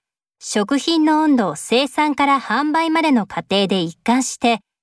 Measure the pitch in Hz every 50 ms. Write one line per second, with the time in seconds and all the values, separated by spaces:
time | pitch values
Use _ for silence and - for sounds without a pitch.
0 | _ _ _ _ _ _ _ _ - - - 214 202 202 277 269 - - 330 320
1 | 311 311 311 311 311 302 277 247 208 170 151 - - - 220 247 285 269 - -
2 | 302 302 285 - 285 277 277 262 - - 214 247 294 311 294 320 330 330 320 330
3 | 320 311 269 233 190 - - 165 160 - 190 196 196 175 202 190 165 165 - _
4 | - - 240 262 254 - - - - 233 233 202 _ _ _ _